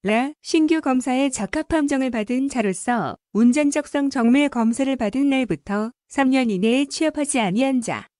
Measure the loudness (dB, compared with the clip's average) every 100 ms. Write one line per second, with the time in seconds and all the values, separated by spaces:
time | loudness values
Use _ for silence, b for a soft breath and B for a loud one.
0 | 0 0 -2 -8 -2 2 2 2 0 0
1 | 0 0 0 -2 -6 -6 -2 -2 0 0
2 | -2 -4 -2 -2 -2 -2 -2 -2 -2 -2
3 | -2 -8 _ 4 4 4 2 0 -4 -2
4 | -2 0 2 4 2 0 0 0 -2 0
5 | -2 0 0 0 -2 -4 -4 -4 -4 _
6 | _ 0 2 2 2 0 2 2 0 -2
7 | -2 -2 -2 -2 0 0 0 0 -2 -8
8 | -10